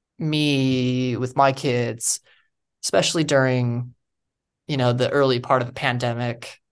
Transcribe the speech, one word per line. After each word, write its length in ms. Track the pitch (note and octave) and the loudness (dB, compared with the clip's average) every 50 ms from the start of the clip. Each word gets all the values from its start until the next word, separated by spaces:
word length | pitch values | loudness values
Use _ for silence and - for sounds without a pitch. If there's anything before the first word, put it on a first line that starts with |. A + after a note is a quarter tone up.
| _ _ _ - | _ _ _ -8
me 960 | D#3+ D#3 D3+ D3+ D3+ D3 C#3+ C3+ C3+ C3 C3 B2+ B2+ B2+ B2+ B2+ B2+ B2+ A#2+ | -4 -2 0 0 2 2 2 2 2 2 2 2 0 0 0 0 -2 -2 -2
with 200 | G#2 B2 A#2+ B2+ | -2 -4 -2 0
my 160 | - C#3 C3+ C3+ | 2 2 2 2
kids, 680 | C3+ - D3+ B2 A#2+ A#2+ A#2 A2+ A#2 - - - - _ _ _ _ _ _ _ _ _ _ _ _ - | 0 -2 -2 0 0 -2 -2 -4 -4 -4 -4 -4 -4 _ _ _ _ _ _ _ _ _ _ _ _ -6
especially 400 | - - - - - - F3 D#3 | -2 0 0 0 0 0 0 0
during, 720 | C#3 D3 C3+ C3 C3 B2+ B2+ B2 A#2+ A#2+ A#2+ B2 B2 A#2+ _ _ _ _ _ _ _ _ _ _ _ _ _ _ - | 2 2 2 4 2 2 2 0 0 -2 -4 -6 -8 -12 _ _ _ _ _ _ _ _ _ _ _ _ _ _ -6
you 80 | D#3 | -2
know, 160 | C3+ B2 B2 A#2+ | 0 2 2 2
the 180 | A#2+ B2 - | 2 0 0
early 300 | - C#3+ C#3 C3+ B2+ A#2 | 2 2 2 2 2 0
part 200 | A#2+ - C#3 B2+ | 0 0 0 0
of 60 | B2 | 0
the 80 | B2 B2 | -2 -6
pandemic 840 | - - C3+ A#2+ B2 A#2+ A#2+ A#2 A#2 B2 A#2+ A#2 A#2 - - - - _ _ | -4 -2 -2 -2 0 -2 -4 -4 -2 -4 -4 -6 -8 -10 -18 -18 -20 _ _